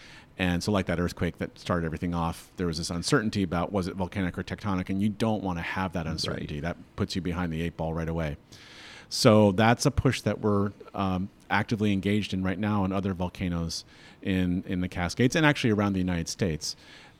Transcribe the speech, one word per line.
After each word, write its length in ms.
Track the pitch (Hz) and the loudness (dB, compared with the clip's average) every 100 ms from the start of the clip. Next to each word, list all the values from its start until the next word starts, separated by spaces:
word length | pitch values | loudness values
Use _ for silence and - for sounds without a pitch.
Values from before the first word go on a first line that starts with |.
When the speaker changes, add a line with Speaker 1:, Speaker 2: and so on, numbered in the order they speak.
| - - - - | -20 -20 -20 -2
Speaker 1:
And 240 | 90 87 | 0 2
so, 80 | 107 | 2
like 140 | 101 90 | 0 0
that 140 | 85 | 0
earthquake 380 | 87 - 87 - | 0 0 -4 -2
that 200 | - - | -10 -8
started 280 | - 87 82 | -2 0 0
everything 280 | 78 90 | -4 -2
off, 360 | 85 82 - - - | -2 -2 -4 -12 -4
there 100 | 87 | -2
was 100 | 78 | -2
this 120 | 82 | -4
uncertainty 520 | 87 - 139 107 104 | -4 2 2 2 0
about 300 | 90 87 87 | 0 0 0
was 140 | 98 90 | -2 -2
it 60 | |
volcanic 420 | 95 87 104 90 90 | -4 -4 -2 -4 -4
or 60 | |
tectonic, 480 | - 90 107 92 90 | -8 -6 -4 -4 -2
and 100 | 95 | 0
you 80 | 107 | 0
don't 340 | 98 113 107 | 0 0 0
wanna 200 | 95 85 | -2 -4
have 300 | 82 95 92 | -6 -4 -4
that 100 | 87 | -4
Speaker 2:
Right. 80 | 78 | -4
Speaker 1:
uncertainty. 480 | 80 - - 80 73 | -4 -4 -6 -6 -6
That 160 | 82 - - - | -6 -8 -12 -6
puts 180 | 98 95 | -4 -2
you 60 | |
behind 300 | 87 90 87 | -4 -2 -2
the 100 | 80 | -2
eight 140 | 85 - | -4 -4
ball 180 | 80 | -4
right 140 | 82 82 | -2 -2
away. 280 | 82 78 71 - - - - - - - | -2 -2 -6 -14 -20 -20 -20 -20 -20 -10
So 440 | - 123 107 104 | 4 8 8 8
that's 340 | 92 110 120 143 | 6 6 6 2
a 40 | |
push 280 | - 135 - | 2 2 2
that 180 | 107 - | -2 0
we're, 320 | 107 101 101 - - | 2 2 0 -4 -10
um, 340 | - 95 92 101 - - | -2 0 0 -4 -8 0
actively 440 | 98 107 107 107 | 0 2 0 2
engaged 420 | 95 98 104 95 | 2 2 0 0
in 80 | 95 | -2
right 160 | 92 90 | -2 0
now 260 | 104 104 | 0 2
in 60 | 95 | 2
other 220 | 98 95 | 0 -2
volcanoes 720 | 87 90 - 90 85 82 - - - - - | -2 -4 -2 -2 -2 -4 -6 -12 -20 -20 -10
in, 440 | 101 92 90 90 - | -2 0 2 0 -2
in 140 | 92 | -4
the 80 | 90 | -4
Cascades 480 | 92 87 - 127 165 | -2 -4 2 2 4
and 100 | 151 | 4
actually 240 | 143 117 | 4 2
around 220 | 104 101 | 4 2
the 80 | 95 | 2
United 280 | 90 85 82 | 0 -2 -4
States, 460 | - 95 76 - - - - - | -2 -2 -2 -6 -12 -16 -20 -20